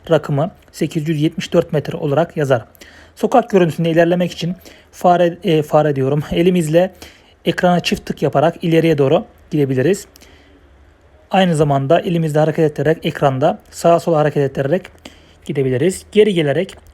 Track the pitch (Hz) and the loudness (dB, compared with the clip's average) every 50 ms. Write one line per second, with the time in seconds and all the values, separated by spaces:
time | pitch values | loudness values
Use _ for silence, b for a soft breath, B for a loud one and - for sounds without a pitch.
0 | B - 165 143 - - 151 135 156 196 - - _ _ _ - 170 151 - 170 | B 0 0 0 0 -2 -2 -2 -2 -4 -6 -12 _ _ _ -6 -6 -4 -4 -4
1 | 147 156 165 147 147 165 170 - - - - 175 165 - - 151 147 - 151 - | -4 -4 -2 -2 -2 -2 -4 -6 -8 -2 0 0 0 0 -2 -4 -4 -4 -8 -6
2 | - 147 143 143 165 170 - 165 147 131 135 117 - - B B B B B B | -4 -2 -2 0 -2 -2 -2 -4 0 0 0 -2 -2 -6 B B B B B B
3 | B B B - - 214 - 254 233 240 - 190 180 170 143 - 165 165 160 165 | B B B -6 -4 0 2 2 2 2 2 2 2 2 0 -2 -2 0 2 2
4 | 170 170 180 175 180 170 - - - 165 185 B B B B B B B _ - | 2 2 2 0 -2 -4 -4 -6 -8 -8 -8 B B B B B B B _ -2
5 | - 185 175 175 180 170 170 175 - - 160 156 147 - - 151 151 151 147 135 | 2 2 4 4 2 0 0 -2 -2 0 0 0 0 2 2 2 2 2 0 -2
6 | 131 135 143 151 143 - 175 170 170 180 180 180 165 151 156 165 180 190 B B | -2 -2 -2 -2 -4 -4 -2 0 2 2 2 2 0 2 2 2 2 0 B B
7 | B B B B B B B B _ - 165 - - 180 175 175 170 - 220 - | B B B B B B B B _ -4 -2 0 0 2 2 0 0 -4 -6 -6
8 | - - - - - 147 - 147 139 170 170 - - 170 165 165 165 165 160 139 | -6 -10 -8 -4 -4 -2 0 2 2 0 0 -2 -2 0 2 2 2 2 2 2
9 | 139 135 151 185 220 - _ _ _ _ - 151 143 127 135 165 135 151 196 - | 2 2 2 0 -2 -4 _ _ _ _ -2 -2 -2 0 0 0 0 0 0 -2
10 | - - _ b b b b b b b b b b b _ _ _ _ _ _ | -4 -12 _ b b b b b b b b b b b _ _ _ _ _ _
11 | _ _ _ _ _ _ - 190 190 180 165 147 156 147 143 135 135 135 165 175 | _ _ _ _ _ _ 0 2 2 2 2 2 2 0 0 0 2 2 2 2
12 | - 196 170 170 160 156 147 151 151 160 151 - 165 151 151 - 143 143 160 160 | 2 0 -2 -2 -2 -2 0 0 0 0 0 0 0 0 0 -2 -2 -2 -2 -2
13 | - - - - 156 143 131 131 139 170 214 - - - - - - 170 170 165 | -2 -6 -4 0 0 0 0 0 0 0 -2 -2 -8 -18 -14 -2 2 2 2 2
14 | 156 - 170 151 151 151 139 147 143 135 139 - 135 135 156 190 185 - - _ | 2 0 0 0 0 0 0 0 -2 -2 -2 -4 -4 -2 -2 -4 -4 -8 -16 _
15 | B B B B B B B B _ - 175 143 135 131 127 127 143 185 185 - | B B B B B B B B _ -8 -4 -4 -2 -2 -2 0 0 -2 -2 -4
16 | - - - 208 208 214 202 170 156 147 135 156 190 190 - - - - | -10 -4 0 2 2 2 2 0 0 0 0 -2 -4 -6 -10 -18 -20 -20